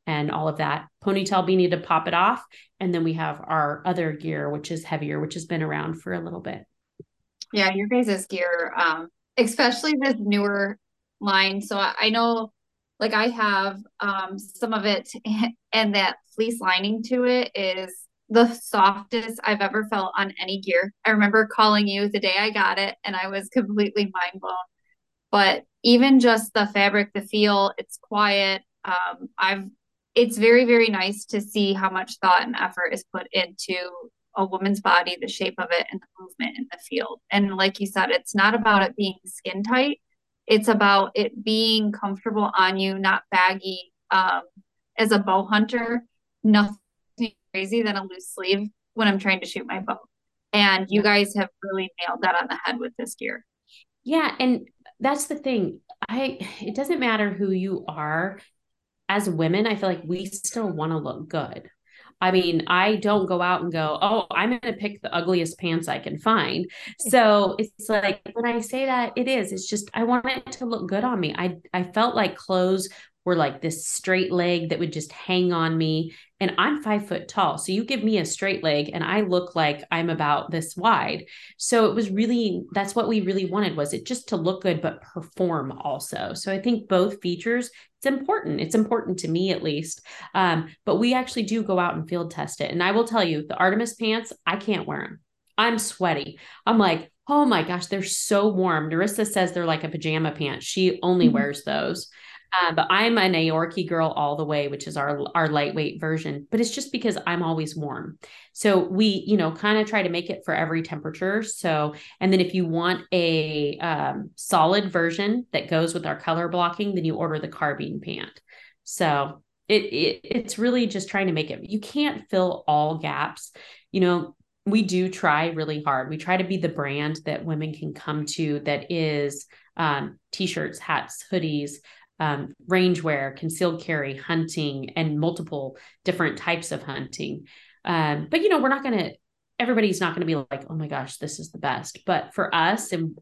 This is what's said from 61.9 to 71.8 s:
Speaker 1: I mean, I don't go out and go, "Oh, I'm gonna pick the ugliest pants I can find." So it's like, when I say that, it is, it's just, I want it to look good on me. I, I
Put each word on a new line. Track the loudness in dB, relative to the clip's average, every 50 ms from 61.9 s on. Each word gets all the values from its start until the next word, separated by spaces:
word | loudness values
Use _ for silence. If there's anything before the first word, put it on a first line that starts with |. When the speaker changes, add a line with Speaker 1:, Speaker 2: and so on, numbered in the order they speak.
| _ -20 -20 -16 _ 0
Speaker 1:
I | 2 4
mean, | 4 4 4 4 2 0 2 2
I | 2 4 4 4 2 2
don't | 2 2 2 2 2 2
go | 0 0
out | 2 2 0 0
and | 0 -2
go, | -2 -2 0 0 0 0
"Oh, | 0 2 2 0 -2 -2
I'm | -2 0 0 0 0 -2
gonna | -2 -6 -6
pick | -4 -6 -8 -8 -8
the | -8 -4
ugliest | -2 -2 0 2 2 2 0 -2 -4 -4
pants | -4 -2 -2 -2 -2 -2
I | -4 -6
can | -6 -8 -8 -4
find." | 0 2 2 2 2 0 0 -2 -4 -6 -8 -16 -16 -16 -12 -8
So | -4 2 4 6 8 8 8 6 4 2 0 -2
it's | -4 -6 _ -12 -4 -2
like, | 0 2 2 0 -2 -2 -6 -12 -6
when | -2 -2
I | 0 0 -2
say | -4 -4 -4 -2 -2
that, | 0 0 0 0 -2 -2
it | -2 -2 0
is, | 0 0 0 -2
it's | -6 -8 -8 -6
just, | -6 -6 -6 -6 -4
I | -2 0
want | 2 2 2 0
it | -2 -4 -6 -6 -10 -12
to | -8 -6
look | -6 -4 -4 -4 -2
good | -2 0 0
on | 0 0 0
me. | -2 -2 -2
I, | -2 -2 -2 -4 -6 -10 -6 -4
I | -4